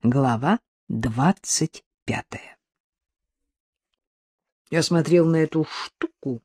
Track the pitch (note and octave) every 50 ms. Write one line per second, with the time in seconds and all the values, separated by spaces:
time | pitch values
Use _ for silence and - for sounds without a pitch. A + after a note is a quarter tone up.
0 | - A#2 B2 C#3 C#3 C3 A#2+ A2 B2 D3+ G#3 A#3 _ _ _ _ _ _ - A2+
1 | A2 B2 A2 A#2+ C3+ F3 G3 - - - - - D#3+ D#3+ _ - _ _ _ _
2 | _ - A#2 A2 - _ - - - - - _ _ _ _ _ _ _ _ _
3 | _ _ _ _ _ _ _ _ _ _ _ _ _ _ _ _ _ _ _ _
4 | _ _ _ _ _ _ _ _ _ _ _ _ _ _ - E3 D#3 - F3 E3+
5 | D#3 - E3 F3 E3 E3 E3 E3 D#3+ D3+ - E3 D#3 - - - - - _ _
6 | - E4 _ _ - C#3 F3+ A#3 _